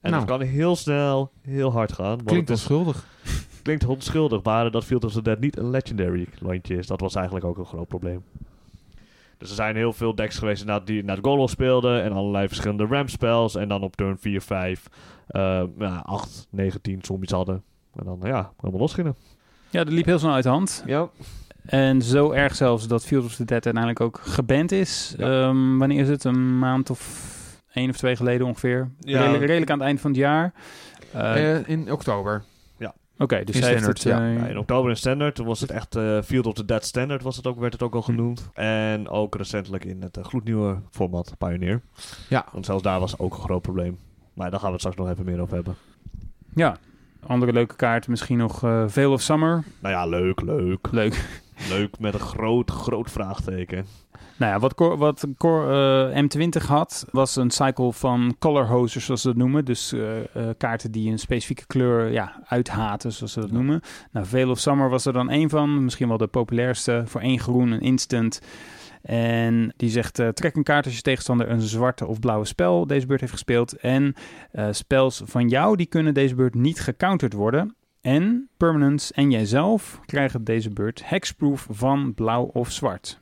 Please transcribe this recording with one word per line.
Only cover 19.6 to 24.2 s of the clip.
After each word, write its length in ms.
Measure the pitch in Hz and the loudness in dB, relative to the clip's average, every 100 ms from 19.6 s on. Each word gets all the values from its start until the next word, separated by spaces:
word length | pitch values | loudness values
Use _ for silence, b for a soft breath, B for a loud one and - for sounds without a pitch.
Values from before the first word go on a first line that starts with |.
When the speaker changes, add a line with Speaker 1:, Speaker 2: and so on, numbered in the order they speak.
| _ | _
Speaker 3:
Ja, 140 | 175 | -2
dat 100 | 160 | 0
liep 120 | 165 165 | 2 4
heel 140 | 175 | 4
snel 140 | 156 | 4
uit 100 | 135 | 4
de 60 | 127 | 4
hand. 340 | 135 185 - - | 2 2 -4 -2
Speaker 1:
Ja. 240 | 139 170 _ B B B - - | -2 -2 _ B B B -20 -2
Speaker 3:
En 360 | 135 135 131 | 2 4 4
zo 300 | 117 135 147 | 4 4 4
erg 240 | 131 139 - | 4 0 2
zelfs 320 | 131 117 113 | 2 2 2
dat 180 | 117 - | -2 2
Field 200 | 139 120 | 0 0
of 100 | - | -6
the 100 | 117 | -2
Dead 200 | 120 120 | 0 0
uiteindelijk 360 | 117 117 117 | 0 0 0
ook 180 | 117 - | -2 -2